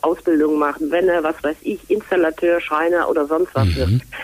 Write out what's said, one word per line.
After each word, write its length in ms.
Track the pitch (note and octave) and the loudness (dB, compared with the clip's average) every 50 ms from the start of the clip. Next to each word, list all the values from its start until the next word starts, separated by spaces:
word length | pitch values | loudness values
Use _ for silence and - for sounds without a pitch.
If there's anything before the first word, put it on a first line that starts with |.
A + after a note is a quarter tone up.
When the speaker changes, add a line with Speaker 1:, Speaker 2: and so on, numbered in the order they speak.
Speaker 1:
Ausbildung 560 | - D#3+ F3 - - F3+ D#3+ D3 D3+ D3+ D3+ D3+ | -2 -2 -2 -2 0 2 2 2 2 2 2 0
macht, 220 | D3 C#3+ C#3+ D3+ | 0 -2 -2 -4
wenn 260 | D#3+ C#3+ E3+ F3 F#3 | -4 -2 0 2 2
er, 160 | F#3 F3 E3+ D3+ | 2 2 2 0
was 180 | D#3+ E3 - - | -2 -4 -4 -4
weiß 140 | D3 D#3+ - | -6 -6 -6
ich, 280 | - - G#3 - - - | -6 -8 -8 -6 -4 -2
Installateur, 680 | G#3+ G#3+ - - F#3 F3+ E3 D#3+ D#3+ - F3 E3+ E3+ E3+ | -2 -2 -2 0 0 2 2 0 0 0 0 0 2 0
Schreiner 480 | - - D#3 D3+ E3 E3+ F3 E3+ - | -2 -2 -2 -2 0 2 2 2 0
oder 180 | - - D3+ D3 | 0 0 0 0
sonst 260 | C#3+ D#3+ D#3+ F3+ - - | 0 0 -2 -2 -2 0
was 120 | C3+ G#2 | 0 0
Speaker 2:
Mhm. 80 | F2+ D#2 | 0 0
Speaker 1:
wird, 260 | C2+ E2+ F#2 A2+ B2+ - - - - | 0 0 0 0 0 -2 -6 -12 -16